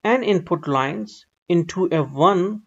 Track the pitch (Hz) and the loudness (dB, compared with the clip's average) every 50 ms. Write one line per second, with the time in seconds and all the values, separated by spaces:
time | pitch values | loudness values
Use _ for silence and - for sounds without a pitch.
0 | - - 247 247 233 208 202 175 175 - 175 160 - 147 139 135 131 139 165 214 | 2 0 0 0 2 2 0 0 0 -2 -4 -4 -2 -2 0 0 0 -2 -4 -6
1 | 214 214 - - _ _ _ _ _ _ 175 170 165 170 - 185 185 175 160 160 | -10 -12 -14 -20 _ _ _ _ _ _ 0 0 0 -2 -2 -2 -2 0 0 0
2 | 143 131 139 135 156 190 202 180 175 202 214 214 - | -2 -2 0 2 4 4 4 2 0 -2 -4 -8 -14